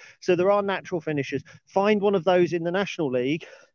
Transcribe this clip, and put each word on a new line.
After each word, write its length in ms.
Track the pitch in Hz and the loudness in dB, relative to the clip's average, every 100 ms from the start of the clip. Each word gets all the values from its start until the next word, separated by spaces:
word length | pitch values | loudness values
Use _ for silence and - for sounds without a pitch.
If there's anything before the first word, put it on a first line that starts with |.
| - - | -20 -8
So 160 | - 175 | 0 2
there 160 | 185 | 2
are 100 | 202 | 2
natural 380 | 196 185 - 180 | 0 -4 -6 -8
finishers. 420 | 156 147 135 139 - - _ | -4 -4 -4 -6 -10 -20 _
Find 340 | 190 202 214 | 0 2 2
one 140 | 202 | 2
of 80 | 196 | 2
those 300 | 175 180 175 | 2 4 2
in 100 | 170 | 0
the 80 | 170 | -2
National 400 | 185 196 - 147 | -2 -4 -4 -2
League, 340 | 123 127 156 - - _ | -2 -2 -4 -8 -20 _